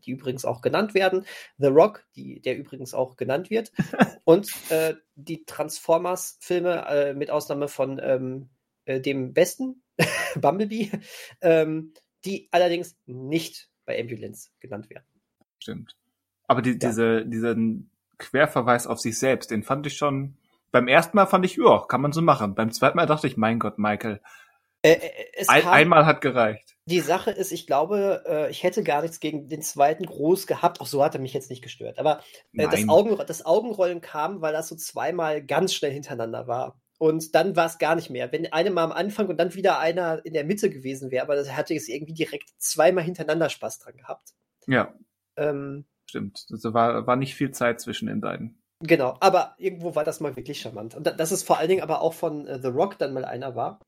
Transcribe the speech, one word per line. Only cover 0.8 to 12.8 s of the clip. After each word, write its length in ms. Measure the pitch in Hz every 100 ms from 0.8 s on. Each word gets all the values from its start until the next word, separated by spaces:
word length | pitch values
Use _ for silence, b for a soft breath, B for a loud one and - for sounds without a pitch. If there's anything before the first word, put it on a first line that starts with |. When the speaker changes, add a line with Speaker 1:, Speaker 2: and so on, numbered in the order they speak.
| 208
Speaker 1:
werden, 320 | 208 190 185 190 B B _
The 120 | 135
Rock, 360 | 135 190 208 _ -
die, 240 | 135 127
der 160 | - 123
übrigens 340 | 135 131 131
auch 240 | - 127 _
genannt 320 | 127 139 180
wird, 240 | 214 220 -
Speaker 2:
<laughs> 460 | 175 - 247 -
Speaker 1:
und, 260 | - 170 202 - -
äh, 240 | 160 160 156 _
die 300 | - 147 160 -
Transformers-Filme, 1400 | - 151 - - 165 180 180 - - - 180 175 175 -
äh, 260 | 147 143
mit 160 | 139 147
Ausnahme 380 | 151 147 143 143
von, 300 | - 135 135
ähm, 480 | 131 131 131 131 135 _ _ _
äh, 160 | - 131
dem 320 | 135 135 127
besten, 500 | 135 175 - 262 254 _ _
<laughs> 360 | - - - -
Bumblebee, 540 | 143 180 208 220 208 - B B B B
ähm, 540 | 180 165 156 156 160 _ _ _
die 240 | 185 196 -
allerdings 460 | 175 175 170